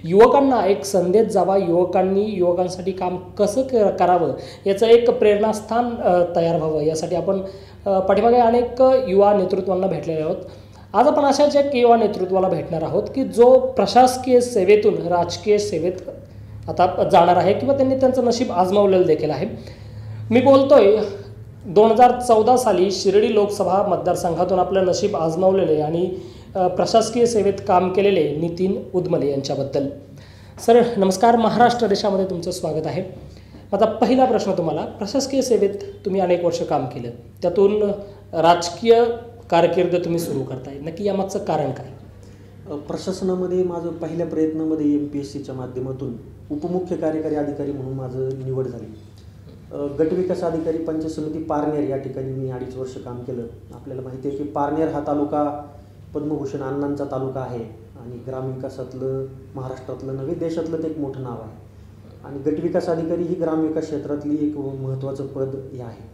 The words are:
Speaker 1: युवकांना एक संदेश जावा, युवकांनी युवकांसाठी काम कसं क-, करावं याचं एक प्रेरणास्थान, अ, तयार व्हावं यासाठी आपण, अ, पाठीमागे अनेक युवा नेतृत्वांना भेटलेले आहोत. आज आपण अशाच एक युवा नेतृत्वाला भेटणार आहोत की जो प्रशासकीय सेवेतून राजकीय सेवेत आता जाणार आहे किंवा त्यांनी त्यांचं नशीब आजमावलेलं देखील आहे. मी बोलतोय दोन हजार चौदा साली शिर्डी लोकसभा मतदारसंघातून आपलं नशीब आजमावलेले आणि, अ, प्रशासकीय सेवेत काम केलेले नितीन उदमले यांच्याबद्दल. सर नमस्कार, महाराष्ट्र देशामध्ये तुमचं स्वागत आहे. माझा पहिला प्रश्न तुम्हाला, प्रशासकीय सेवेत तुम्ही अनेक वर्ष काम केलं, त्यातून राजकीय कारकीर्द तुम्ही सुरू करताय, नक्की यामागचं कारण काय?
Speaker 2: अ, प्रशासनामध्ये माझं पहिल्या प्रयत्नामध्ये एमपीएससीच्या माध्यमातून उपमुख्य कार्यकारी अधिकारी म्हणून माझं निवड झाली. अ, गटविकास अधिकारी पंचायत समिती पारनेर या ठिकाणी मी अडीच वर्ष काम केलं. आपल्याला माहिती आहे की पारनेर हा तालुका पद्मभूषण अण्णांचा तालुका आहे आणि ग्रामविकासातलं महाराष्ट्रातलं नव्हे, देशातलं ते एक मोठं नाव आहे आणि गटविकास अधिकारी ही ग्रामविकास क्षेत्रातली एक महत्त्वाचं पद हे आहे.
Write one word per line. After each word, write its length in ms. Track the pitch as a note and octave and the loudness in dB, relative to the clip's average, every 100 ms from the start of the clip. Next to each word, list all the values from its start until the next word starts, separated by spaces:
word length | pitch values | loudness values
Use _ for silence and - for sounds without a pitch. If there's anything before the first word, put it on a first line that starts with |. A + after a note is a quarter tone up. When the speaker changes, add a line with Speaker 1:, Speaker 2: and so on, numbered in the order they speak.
Speaker 1:
युवकांना 600 | E3 F#3+ F3 C#4 C#4 A#3+ | 2 8 8 8 4 2
एक 200 | F#3+ G3+ | 2 0
संदेश 420 | - F#3 F3 G#3 A3 | 0 0 4 4 4
जावा, 300 | F#3+ F3 G3 | 2 2 2
युवकांनी 680 | F3 E3+ F3+ F#3+ F#3 G3 | 2 2 2 2 2 0
युवकांसाठी 680 | G#3+ G3 F3 F3 F3+ - F#3 | 0 0 0 2 -2 -4 -6
काम 260 | F#3 F3+ F#3 | -4 -6 -6
कसं 440 | - - G3+ C4 | -10 -2 0 0
क-, 360 | C4 A#3 G3 - | 0 2 2 2
करावं 340 | F3+ F3+ D#3+ - - - G3 | 4 4 2 -4 -12 -6 -2
याचं 180 | G3 | 0
एक 240 | A3+ A#3 A#3+ | 6 6 6
प्रेरणास्थान, 880 | - G#3 G3+ A3 G#3+ - A#3 A#3+ | 4 4 4 2 -2 -4 -2 -2
अ, 280 | A#3 G3+ F3+ F3 | 0 2 2 2
तयार 220 | F3 E3 E3+ | 0 0 0
व्हावं 240 | D#3+ D#3 | -2 0
यासाठी 340 | D3+ D#3 D#3 | -2 -2 -4
आपण, 260 | E3+ F#3+ G3 - - - - | -4 -2 -4 -6 -14 -20 -10
अ, 140 | G3+ F#3+ | -2 0
पाठीमागे 380 | F#3+ G3+ A#3 A#3+ | 2 4 4 6
अनेक 460 | A3+ A#3+ A#3+ - C4 C4 F#3 | 4 4 0 4 4 4 2
युवा 260 | F#3+ G3+ | 4 6
नेतृत्वांना 540 | G3+ F#3 G3 G3 F#3 F#3+ | 4 2 -2 -2 -2 0
भेटलेले 340 | E3 E3 D#3+ | -2 -4 -4
आहोत. 160 | D#3 F3+ - - - - - | -4 -6 -10 -20 -20 -20 -2
आज 140 | D4+ D4 | 2 4
आपण 160 | D4 | 4
अशाच 320 | C#4 C#4 D4 | 2 4 4
एक 200 | C#4+ C#4 | 4 2
युवा 220 | B3 A#3+ A#3 | 2 6 6
नेतृत्वाला 520 | G#3 F3+ F3+ F#3+ F#3 | 4 -2 -2 0 0
भेटणार 320 | D#3+ - E3 | -2 -4 -4
आहोत 220 | D#3+ E3 G#3 | -2 -2 -2
की 80 | C4+ | -4
जो 360 | G#3+ A3 A#3+ C4 | -2 6 8 8
प्रशासकीय 800 | - - G3 A#3+ B3+ B3+ C4+ B3 | 4 0 4 6 6 4 4 4
सेवेतून 540 | - A3 F#3 G#3 G#3 | 4 0 6 6 6
राजकीय 640 | E3 E3+ F3 E3+ - G#3+ G#3 | 0 -2 0 -2 -4 0 0
सेवेत 360 | - D#3+ E3+ - - - - - - - - | 0 -4 -4 -6 -12 -16 -18 -20 -18 -14 -8
आता 420 | - F3+ - F3 | 2 2 2 4
जाणार 240 | F#3 F3 | 6 6
आहे 180 | F3+ F3 | 4 2
किंवा 240 | G#3 B3 C4+ | 0 0 2
त्यांनी 180 | C4 | 2
त्यांचं 300 | C4 B3+ B3+ | 2 2 2
नशीब 260 | A#3 A#3 B3 | 0 0 -2
आजमावलेलं 540 | F3 F#3 G3+ G3+ F#3 | 0 2 4 4 4
देखील 240 | E3+ D3+ D3+ | 4 2 0
आहे. 180 | C#3 G3+ - - - - - - - - | -4 -6 -8 -16 -18 -18 -16 -14 -12 0
मी 100 | A#3+ | 4
बोलतोय 560 | C4+ C4+ C4+ C#4+ G3+ G#3+ G3+ - - - - - G#3 | 6 6 8 8 8 4 0 -8 -16 -18 -18 -16 0
दोन 240 | E3+ A3+ | 4 4
हजार 280 | A3 B3 B3 | 8 6 6
चौदा 360 | - A3 A3 B3 | 2 4 6 4
साली 340 | A3+ F3+ F#3+ | 4 2 2
शिर्डी 420 | F#3 G3+ G3 A#3 | 0 2 4 4
लोकसभा 540 | G#3+ G3+ - F#3 F#3+ G3+ | 2 0 0 0 0 0
मतदारसंघातून 720 | E3 E3+ F3 F3+ D#3+ F3+ F#3 | 0 0 -2 -2 -2 0 0
आपलं 260 | F3+ F#3+ | 0 0
नशीब 300 | F3+ E3 G3+ | 0 0 -2
आजमावलेले 680 | F3+ D#3+ D#3+ F#3+ F#3+ E3 D3+ | 0 -2 2 2 2 2 0
आणि, 340 | D3+ E3+ F#3 F#3+ - - - | 0 -2 -2 -4 -12 -18 -10
अ, 120 | G3 F3+ | -2 -2
प्रशासकीय 580 | F3+ F#3 A3+ - A#3+ | 0 2 2 2 0
सेवेत 280 | A#3 A3 G3 G3 - | 2 2 0 -2 0
काम 260 | F3+ F#3 | 2 2
केलेले 420 | F#3+ G3 F#3 D3 | 2 2 2 0
नितीन 480 | D3 E3 E3+ F#3+ A3 - | -2 -4 -2 -2 -2 -2
उदमले 360 | F3+ E3 D#3+ C#3 | -4 -2 -2 0
यांच्याबद्दल. 560 | C#3 - C3+ C3+ C#3+ C3+ - - - - - - - | -2 -4 -6 -2 -2 -4 -8 -18 -20 -20 -20 -20 -4
सर 160 | - A#3 A#3 G3+ | 4 6 6 2
नमस्कार, 380 | F#3+ F#3 A#3 | 0 4 4
महाराष्ट्र 520 | A#3 A3 G#3+ A#3+ A3+ G#3+ | 4 2 4 4 4 0
देशामध्ये 380 | G3 G#3 G3 F#3 | 0 0 0 -2
तुमचं 220 | F3 F3+ | -4 -6
स्वागत 340 | F3 E3 D#3 | -6 -4 -4
आहे. 180 | D3+ F3+ - - - - - - - | -4 -6 -8 -12 -18 -20 -20 -20 -6
माझा 140 | G3 | 0
पहिला 400 | A3 - G3+ C4 | 2 2 2 4
प्रश्न 260 | B3+ B3 G3 | 4 2 0
तुम्हाला, 300 | F#3 E3 D3+ | -2 -2 -4
प्रशासकीय 600 | A3 - G3+ C4+ C4+ C4+ | -6 -10 -4 -4 -2 -2
सेवेत 640 | C4 G#3 G3 - - - | 2 2 2 -2 -12 -10
तुम्ही 160 | G3+ F#3+ | -4 -2
अनेक 240 | F3+ F3 | 0 2
वर्ष 160 | F3 E3 | 0 -2
काम 240 | E3 D3+ | -2 -2
केलं, 240 | C3 - A#2+ A#2 - - | -4 -8 -12 -14 -20 -6
त्यातून 420 | F3+ F#3+ G3+ G#3+ G#3 - - - - | -2 2 2 2 -2 -4 -10 -18 -8
राजकीय 720 | E3+ D#3 - - - A#3 A3+ A#3 A#3 - - - | 0 4 2 0 -2 4 6 4 -2 -10 -20 0
कारकीर्द 460 | E3+ E3+ - F3 | 2 2 2 0
तुम्ही 240 | F3 E3 E3+ | 0 -2 -4
सुरू 240 | E3 C#3 | -4 -6
करताय, 300 | C3 C3 C#3+ | -6 -10 -12
नक्की 300 | C#3 D#3 E3 | -12 -12 -6
यामागचं 360 | G3+ F#3+ F#3 G3+ | -4 -2 -4 -6
कारण 320 | - D#3 C#3 | -4 -4 -4
काय? 140 | B2+ - - - - - - - - - | -6 -14 -18 -20 -20 -20 -20 -20 -20 -14
Speaker 2:
अ, 60 | |
प्रशासनामध्ये 880 | D3 - D#3+ G3 F#3 F#3+ F#3 F3+ F3+ | -12 -10 -8 -8 -4 -4 -2 -2 -2
माझं 260 | F3+ E3+ E3 | -2 -4 -8
पहिल्या 360 | D#3+ D#3+ E3 | -8 -8 -6
प्रयत्नामध्ये 720 | D#3+ D#3+ D#3 D#3 D#3+ D#3 D3 | -4 -2 -2 -2 -4 0 0
एमपीएससीच्या 600 | D3 C#3+ C#3+ C#3 C#3 C3 | 0 -2 -8 -8 -12 -12
माध्यमातून 840 | C3 B2+ B2 C3 C3 B2+ - - - - | -10 -10 -8 -8 -8 -10 -10 -16 -20 -10
उपमुख्य 440 | D3 F3 F3+ F3+ | -8 -4 -4 -4
कार्यकारी 400 | D#3+ D#3+ D#3+ D#3 | -4 -4 -4 -4
अधिकारी 360 | D3+ C#3+ C#3 C#3 | -4 -4 -6 -8
म्हणून 220 | C#3 B2+ | -8 -8
माझं 360 | C3+ C3 C3 C3 | -8 -8 -6 -6
निवड 380 | C3+ C3 C3 B2 | -6 -6 -6 -6
झाली. 180 | A2+ - - - - - - - - - | -8 -14 -18 -20 -20 -20 -20 -20 -20 -14
अ, 20 | |
गटविकास 640 | C#3+ C#3+ C3+ D#3+ F3+ F3+ F3+ | -8 -8 -2 -2 0 -2 -2
अधिकारी 360 | E3+ E3 D#3+ D#3+ | -4 -4 -4 -4
पंचायत 340 | D#3+ D#3 D#3 | -4 -6 -6
समिती 320 | D#3 D3+ D#3+ | -8 -8 -8
पारनेर 460 | D#3 D3 D3 D3 C3+ | -6 -4 -2 -4 -4
या 80 | C3+ | -6
ठिकाणी 340 | B2+ C3+ C3 | -8 -10 -8
मी 180 | C3 C3 | -6 -8
अडीच 260 | B2+ B2+ | -8 -10
वर्ष 200 | B2+ C3 | -10 -12
काम 220 | - A#2+ A#2+ | -12 -14 -12
केलं. 260 | A#2+ B2 A2+ - - | -10 -10 -10 -14 -20
आपल्याला 280 | A#2+ C#3 B2+ | -18 -14 -12
माहिती 260 | B2+ C3 C#3 | -12 -10 -8
आहे 100 | C#3 | -8
की 60 | |
पारनेर 440 | D3 D3 D3 D#3 D#3+ | -8 -4 -4 -2 -2
हा 120 | D3 D3+ | -4 -4
तालुका 580 | D3 C#3+ D3+ D3 D3 - - - - - | -4 -2 -2 -2 -6 -14 -20 -20 -20 -12
पद्मभूषण 460 | D3+ D3 D3 C3+ C#3+ | -8 -6 -6 -6 -8
अण्णांचा 420 | C3 C#3 C#3+ C#3+ | -6 -4 -4 -6
तालुका 360 | C#3 C3 C3 C3 | -6 -6 -6 -6
आहे 240 | B2 A#2+ A2 - - - | -8 -10 -12 -14 -20 -18
आणि 180 | A#2+ B2 C3 | -16 -14 -12
ग्रामविकासातलं 960 | B2+ C3 C3 C3+ - B2 C3 C3 C3+ C3 - - | -10 -8 -8 -10 -12 -14 -8 -6 -6 -8 -14 -16
महाराष्ट्रातलं 600 | C#3 B2+ B2+ - B2 C3+ | -12 -12 -12 -12 -12 -10
नव्हे, 200 | C3+ C3+ | -8 -8
देशातलं 420 | E3 E3 E3 D#3+ D#3+ | -6 -6 -6 -6 -6
ते 100 | D#3+ | -6
एक 120 | D#3 | -6
मोठं 240 | C3+ C3 | -8 -8
नाव 100 | B2+ | -10
आहे 240 | A2+ A2 - - - - - - - | -12 -14 -18 -20 -20 -20 -20 -20 -20
आणि 280 | C#3 C#3 C#3+ | -14 -6 -4
गटविकास 340 | D#3 E3 F3+ | -4 -2 -2
अधिकारी 380 | F3 E3 D#3+ E3+ | -2 -4 -2 -4
ही 120 | D#3+ | -4
ग्रामविकास 500 | E3+ E3 D#3+ D#3 D#3 | -4 -2 -2 -2 -4
क्षेत्रातली 600 | D#3 D3 C#3 D3 D3 D3+ D3 | -6 -8 -6 -8 -4 -2 -4
एक 100 | C#3+ | -4
महत्त्वाचं 720 | C3+ C3+ C3+ C3 C3+ C3+ C3+ | -8 -8 -8 -6 -8 -8 -10
पद 280 | C#3 C3+ C3 - | -6 -6 -8 -12
हे 80 | C3 | -14
आहे. 280 | A#2 G#2+ - | -14 -16 -20